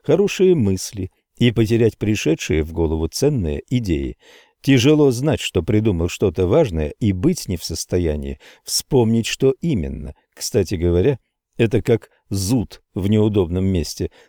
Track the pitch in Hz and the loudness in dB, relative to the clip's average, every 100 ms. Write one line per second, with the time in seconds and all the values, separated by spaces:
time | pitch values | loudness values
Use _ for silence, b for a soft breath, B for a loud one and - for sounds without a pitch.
0 | - 160 202 - 185 170 101 95 - 101 | 0 2 2 2 2 4 2 0 -4 -10
1 | 92 _ _ - 120 117 110 110 113 - | -10 _ _ 0 2 2 2 2 0 0
2 | 104 107 151 160 - 78 78 82 80 78 | -2 0 0 -2 -2 -2 -2 -2 -2 0
3 | 80 - 147 143 82 73 - 123 107 76 | -4 -2 -2 0 -2 -6 -4 -4 -2 -4
4 | 65 - b b b b - 135 120 151 | -4 -10 b b b b 2 4 4 4
5 | 143 120 147 120 - 95 80 107 110 87 | 4 2 -2 -2 -2 -4 0 0 2 0
6 | 85 - 104 87 90 147 139 80 76 - | -2 0 -2 0 0 2 2 0 -4 -2
7 | 101 92 131 185 - 90 - 78 - 92 | -2 0 0 -2 -4 -8 -6 -10 -4 -2
8 | 85 76 69 67 B B - - - 127 | 0 -2 -6 -10 B B -8 -8 0 2
9 | 113 113 110 - 135 - 170 123 69 65 | 4 2 0 0 0 0 -2 -2 -4 -8
10 | 73 - _ - - - 95 90 87 87 | -12 -14 _ -14 -4 -2 0 0 0 2
11 | 110 139 _ _ _ - 117 113 - 113 | 2 0 _ _ _ -2 0 0 0 0
12 | - _ - 98 95 127 92 - _ - | -2 _ -8 -4 -2 -2 -2 -10 _ -4
13 | 95 107 107 104 85 90 95 92 73 - | 0 2 2 2 0 0 0 0 -2 -6
14 | 85 b | -10 b